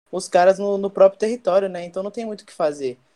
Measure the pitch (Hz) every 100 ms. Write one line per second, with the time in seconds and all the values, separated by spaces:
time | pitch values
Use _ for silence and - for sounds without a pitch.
0 | _ 175 190 180 180 190 202 202 196 196
1 | 196 196 214 240 214 180 196 180 175 170
2 | 196 208 226 208 - - 160 147 135 123
3 | _